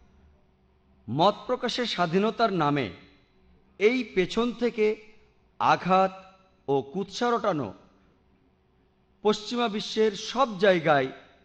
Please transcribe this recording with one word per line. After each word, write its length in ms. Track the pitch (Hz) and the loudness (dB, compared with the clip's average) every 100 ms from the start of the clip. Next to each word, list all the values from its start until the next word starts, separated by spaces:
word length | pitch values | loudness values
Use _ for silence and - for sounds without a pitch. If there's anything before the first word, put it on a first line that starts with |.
| _ _ _ _ _ _ _ _ _ _ - | _ _ _ _ _ _ _ _ _ _ -6
মত 240 | 135 190 202 - | 2 2 2 -4
প্রকাশের 400 | 247 240 - 240 | -4 -4 -4 -4
স্বাধীনতার 680 | - 175 185 214 220 226 | -2 0 2 0 0 0
নামে 380 | 185 147 143 107 - - _ _ _ _ _ _ - | 2 0 0 -2 -8 -20 _ _ _ _ _ _ 0
এই 260 | 208 254 | 2 2
পেছন 480 | 220 185 175 226 240 | -2 -2 -2 0 -2
থেকে 500 | - 240 220 214 214 - _ _ _ _ _ | -2 -4 0 0 -2 -10 _ _ _ _ _
আঘাত 760 | 117 156 180 185 190 185 - _ _ _ - | 2 2 4 4 2 -2 -18 _ _ _ -2
ও 140 | 139 | -2
কুৎসা 480 | 127 185 196 - 240 | -2 -8 -8 -4 0
রটানো 440 | 233 208 156 107 - _ _ _ _ _ _ _ _ _ _ _ _ _ _ | 0 0 -2 -4 -10 _ _ _ _ _ _ _ _ _ _ _ _ _ _
পশ্চিমা 460 | 208 208 - 240 233 | 0 0 -4 -4 -2
বিশ্বের 440 | 208 - 214 220 | -4 -4 0 0
সব 460 | 196 - 233 262 190 | 0 -6 -2 -2 2
জায়গায় 480 | 202 180 156 147 131 - - _ | 2 4 4 2 0 -8 -20 _